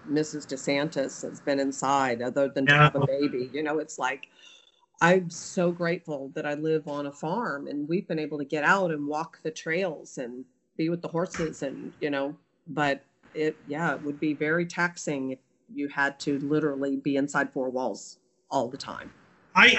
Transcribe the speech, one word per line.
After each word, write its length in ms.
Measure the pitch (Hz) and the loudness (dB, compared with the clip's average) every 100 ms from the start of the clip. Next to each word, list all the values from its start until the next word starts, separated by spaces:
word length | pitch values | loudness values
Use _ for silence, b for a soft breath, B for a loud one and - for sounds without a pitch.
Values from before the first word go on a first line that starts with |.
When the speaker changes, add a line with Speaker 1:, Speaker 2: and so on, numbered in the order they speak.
| - | -2
Speaker 1:
Missus 400 | 147 151 151 - | 0 0 -4 -8
DeSantis 760 | 135 - 143 156 147 135 - | -6 0 0 0 -2 -4 -4
has 160 | - 139 | -10 -6
been 200 | - 139 | -2 0
inside 640 | 139 135 135 139 131 117 | 0 0 2 4 4 0
other 260 | 123 139 139 | 0 2 0
than 160 | 139 135 | 2 4
to 60 | |
Speaker 2:
Yeah. 100 | 147 | 8
Speaker 1:
have 120 | 151 139 | 6 6
a 120 | 139 | 0
baby, 420 | 139 143 127 123 | 2 0 -2 -4
you 120 | 139 | -4
know, 160 | 151 156 | -4 -4
it's 180 | - - | -4 -4
like, 300 | 131 135 - b b b b b b - | -4 -4 -12 b b b b b b 2
I'm 280 | 165 185 170 | 6 6 2
so 400 | - - - 175 | -8 -8 0 0
grateful 580 | 175 170 165 - 143 135 156 | 0 -2 -2 -4 -8 -6 -6
that 100 | 147 | -4
I 80 | |
live 340 | 147 156 160 151 | -2 0 0 -2
on 200 | 143 143 | -6 -6
a 40 | |
farm 560 | 139 160 202 214 143 139 | -6 -4 -2 -2 -6 -6
and 220 | 143 147 | -6 -2
we've 180 | 175 202 | -2 -2
been 120 | 165 | -4
able 180 | 151 151 | -4 -6
to 80 | 139 | -4
get 180 | 156 | 2
out 280 | 151 196 180 | 4 4 4
and 160 | 151 143 | 0 -2
walk 320 | 151 165 - | -4 -6 -8
the 80 | 160 | -8
trails 680 | 156 165 165 190 143 135 - | -6 -4 -2 -2 -4 -12 -10
and 260 | 120 123 127 _ _ - | -10 -10 -16 _ _ -4
be 120 | 165 | -2
with 120 | 170 | -2
the 60 | 165 | -4
horses 560 | 165 175 - 160 - | -4 -4 -2 -4 -4
and, 280 | 139 131 - - | -8 -8 -12 -6
you 120 | 151 | -2
know, 240 | 139 139 160 _ _ - | -2 -2 -6 _ _ -8
but 360 | 139 143 139 _ _ - | 0 0 0 _ _ -12
it, 240 | 160 156 156 - | -2 -2 -2 -6
yeah, 280 | 147 165 135 | -2 -2 -2
it 80 | |
would 160 | 143 147 | -4 -2
be 160 | 156 143 | -2 0
very 300 | 151 170 175 | 0 2 0
taxing 680 | 175 175 175 - 143 131 | 0 0 0 -6 -4 -4
if 80 | 131 _ _ - | -6 _ _ -14
you 140 | 143 143 | -8 -4
had 320 | 143 139 - | 0 0 0
to 180 | 151 143 | -2 -2
literally 580 | 139 151 151 139 139 135 | 0 2 0 0 -2 -2
be 180 | 147 139 | 0 0
inside 360 | 143 147 135 | 2 0 0
four 180 | 143 127 | -2 -2
walls 460 | 123 127 101 - - _ _ - | -2 -4 -6 -12 -20 _ _ -4
all 160 | 143 127 | -2 -2
the 100 | 139 | -4
time. 320 | - - 73 - _ _ _ 185 | -10 -10 -12 -18 _ _ _ 8
Speaker 2:
I, 200 | 233 | 8